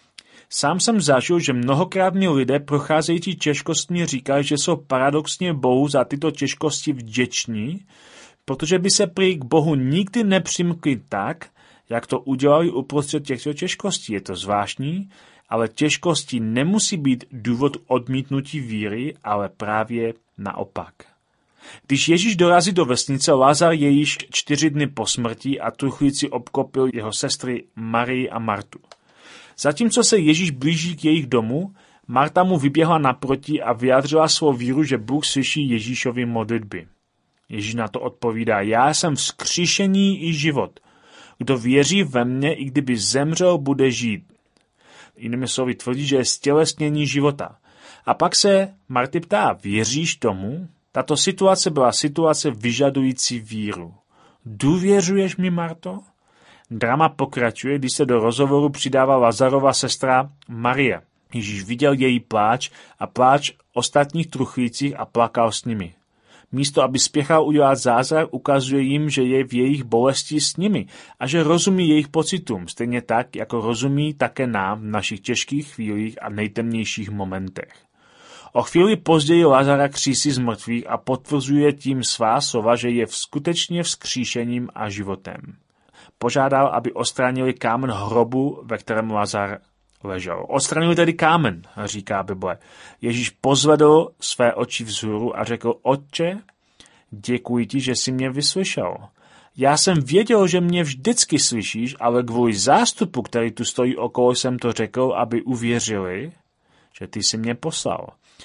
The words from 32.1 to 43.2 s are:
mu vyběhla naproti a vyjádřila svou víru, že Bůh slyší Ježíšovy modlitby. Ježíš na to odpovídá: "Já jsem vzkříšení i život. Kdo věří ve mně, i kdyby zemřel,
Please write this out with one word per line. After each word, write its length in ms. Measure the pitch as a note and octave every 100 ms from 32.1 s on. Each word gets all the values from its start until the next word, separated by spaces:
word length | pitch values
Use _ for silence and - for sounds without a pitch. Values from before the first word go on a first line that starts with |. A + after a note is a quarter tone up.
| B2 D3+ F3+
mu 140 | F#3 F3
vyběhla 400 | C#3 C#3+ D#3+ D#3+
naproti 640 | C#3 B2 C3 C#3 D3 D3+
a 100 | A#2
vyjádřila 560 | A#2 B2+ C3 C#3 D#3 D#3
svou 240 | - D#3
víru, 320 | B2 B2 C3+
že 140 | D3 B2+
Bůh 260 | G#2+ C#3+ -
slyší 420 | C#3 B2+ D3+ C#3
Ježíšovy 580 | A#2 A2 B2 B2+ A#2+ A#2+
modlitby. 600 | A#2 A2 A#2 G#2 F#2 E2 _ _ _ _ _ -
Ježíš 260 | G#2+ G2+
na 140 | A#2 G#2+
to 120 | B2
odpovídá: 600 | B2 - A#2 A2+ A2+ G#2
"Já 340 | G2+ A2+ C#3
jsem 220 | - F3 C3+
vzkříšení 1120 | - - - E3+ F3 - G3 G3 G3 F3+ E3
i 60 |
život. 460 | D3+ D#3 C#3 F2+ - _ _ _ - - -
Kdo 200 | B2 B2+
věří 440 | A#2+ C3+ C#3 G3
ve 220 | D#3+ B2
mně, 300 | B2 C3 C#3+
i 100 | D#3+
kdyby 320 | C3+ C#3 B2+ A#2
zemřel, 640 | G2 C3